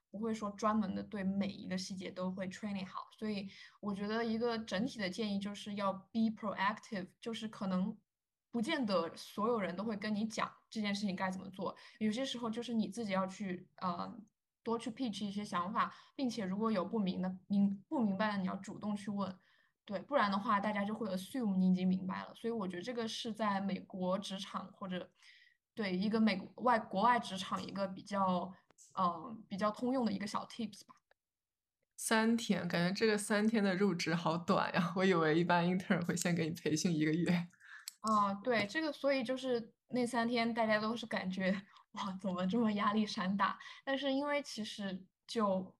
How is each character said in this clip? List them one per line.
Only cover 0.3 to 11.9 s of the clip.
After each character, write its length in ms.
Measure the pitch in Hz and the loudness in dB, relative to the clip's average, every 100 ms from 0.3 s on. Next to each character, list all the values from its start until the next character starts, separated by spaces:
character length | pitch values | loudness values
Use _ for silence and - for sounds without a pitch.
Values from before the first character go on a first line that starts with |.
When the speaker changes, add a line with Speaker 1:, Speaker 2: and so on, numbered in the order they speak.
Speaker 1:
说 160 | 220 185 | -2 -4
专 260 | 202 220 220 | 0 2 2
门 200 | 190 196 | 2 -2
的 80 | |
对 200 | 202 202 | -4 -2
每 220 | 190 196 196 | 0 0 0
一 220 | - 185 | -4 -4
个 100 | 185 | -4
细 180 | 185 190 | -4 -8
节 140 | 180 | -8
都 220 | - 185 | -4 -4
会 160 | 190 185 | -4 -6
training 400 | 185 208 196 185 | -6 -6 -6 -6
好。 200 | - - | -10 -12
所 180 | - 214 | -8 -4
以 180 | 202 196 - - - | -4 -6 -12 -20 -10
我 140 | 202 | -6
觉 140 | 196 208 | -4 -2
得 160 | 226 | 0
一 120 | 233 226 | 0 0
个 220 | 240 226 | 0 -2
整 260 | 220 190 247 | -2 -2 -2
体 100 | 233 | -2
的 100 | 190 | -4
建 240 | 190 214 | -2 -2
议 80 | 196 | -2
就 140 | 202 | -4
是 220 | 202 - 202 | -8 -8 -2
要 180 | 196 | -2
be 280 | 190 - 226 226 220 | -2 -4 0 0 0
proactive， 720 | 214 - 196 220 - 202 185 - | -4 0 0 -2 -6 -6 -6 -10
就 100 | 233 | -8
是 160 | 226 220 | -6 -8
可 200 | - 190 | -6 -2
能 280 | 185 202 - _ _ _ _ _ | 0 0 -4 _ _ _ _ _
不 100 | 233 | -2
见 240 | 220 311 226 | 0 0 2
得 280 | 185 165 - | 2 0 -6
所 320 | - - 208 | -12 -2 0
有 100 | 240 | 2
人 160 | 180 180 | 0 -2
都 80 | |
会 140 | 220 202 | -4 -4
跟 180 | 214 208 | -2 -2
你 100 | 220 | -2
讲 240 | - - - _ | -2 -4 -6 _
这 100 | 226 | -4
件 160 | 208 202 | -2 0
事 100 | 208 | -2
情 80 | |
该 160 | 180 190 | 0 -2
怎 120 | 185 | -2
么 80 | 190 | -8
做， 260 | - 185 - - | -6 -6 -6 -14